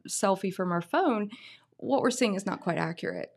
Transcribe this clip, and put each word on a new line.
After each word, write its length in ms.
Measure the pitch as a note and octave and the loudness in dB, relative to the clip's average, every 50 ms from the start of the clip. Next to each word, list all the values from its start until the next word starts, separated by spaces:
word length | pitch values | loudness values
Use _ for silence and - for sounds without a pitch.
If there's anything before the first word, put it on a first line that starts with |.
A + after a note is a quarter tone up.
| - - | -12 -8
selfie 460 | - - - G3 F#3+ F#3 - F#3+ F#3 | -6 0 2 2 2 2 0 -4 -2
from 180 | - F#3 F3+ | -2 -2 0
our 100 | F3 F3 | 0 -2
phone, 480 | E3+ - - D#4+ F#4+ E4 A#3+ G#3+ G#3 G#3 - - - - - - _ _ _ - | -2 0 0 2 2 2 2 0 -2 -6 -8 -14 -20 -20 -20 -20 _ _ _ -10
what 240 | - - C4+ C4+ | -4 0 0 2
we're 100 | - C4 | 2 2
seeing 240 | A3+ - B3+ A3 G3 | 2 2 2 2 2
is 100 | F#3 G3 | 0 2
not 140 | G3 - - | 0 0 2
quite 180 | - F#3 E3 D3+ | 2 0 2 2
accurate 540 | E3 D#3+ E3+ - - - F3 F3 - - _ | 2 0 -2 -4 -4 -6 -4 -4 -6 -8 _